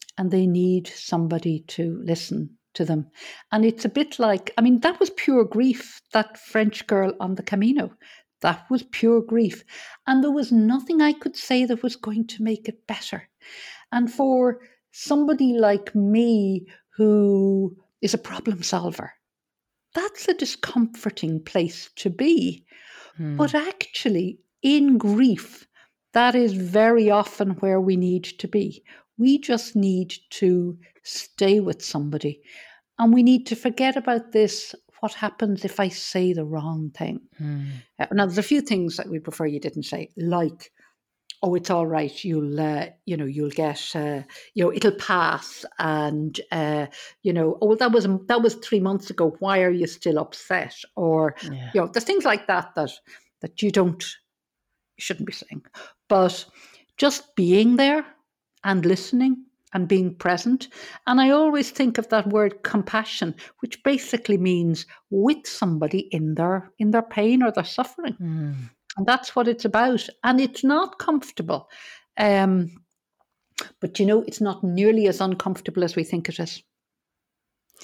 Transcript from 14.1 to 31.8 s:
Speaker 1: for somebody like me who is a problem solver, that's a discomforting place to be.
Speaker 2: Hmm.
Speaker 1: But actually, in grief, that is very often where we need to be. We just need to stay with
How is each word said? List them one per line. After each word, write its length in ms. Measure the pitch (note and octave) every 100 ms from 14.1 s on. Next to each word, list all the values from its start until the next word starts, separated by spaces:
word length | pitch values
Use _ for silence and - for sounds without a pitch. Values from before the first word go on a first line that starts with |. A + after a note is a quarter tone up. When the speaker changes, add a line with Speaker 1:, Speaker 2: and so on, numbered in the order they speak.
Speaker 1:
for 480 | - C4+ B3+ B3 A#3+ - _ _
somebody 640 | - - C#4+ D4 D#4 C4
like 400 | A#3+ G#3+ G3+ G3+
me 720 | G#3+ G3+ G#3+ A#3+ A3 G3 F#3 F3+ - _ -
who 800 | G#3+ G#3 G3+ G3 G3 G3 F#3+ F3+ _ -
is 120 | G3+
a 40 | -
problem 440 | - - - F#3
solver, 500 | E3+ F#3 F3 F3+ - - _ _ _ _ _ _ _
that's 340 | - G4 - -
a 60 |
discomforting 1080 | F4+ C#4 - - B3 A3+ A3+ G#3+ - D#3+ D#3+
place 480 | D#3+ F#3+ E3+ - - -
to 140 | G3
be. 540 | E3+ C#4+ D#4+ F#3 E3 _ - - - - D#3+
Speaker 2:
Hmm. 200 | D#3 C#3+
Speaker 1:
But 180 | D4
actually, 840 | D4+ E4 - - - B3+ F#3 F#3 - _ _
in 360 | C4+ D4 C#4+ A#3+
grief, 680 | G#3+ G#3 C4 F#3 - - _ _ _ _ _
that 220 | A#3 B3
is 180 | B3 A#3
very 580 | F#3+ F3+ G3+ A3 A#3 G#3+
often 400 | G#3 G3+ - G3+ F3
where 200 | F#3+ F#3+
we 160 | F#3+ F#3
need 280 | F3+ F3+
to 240 | F3 - G3+
be. 340 | G#3+ - - _ - _ -
We 220 | B3 C#4+
just 380 | - A#3 - G#3
need 380 | G3 F#3 F3+ - _
to 480 | - F#3+ F3+ F3 F3 _ _
stay 580 | - - - - G3 G#3
with 240 | F#3+ -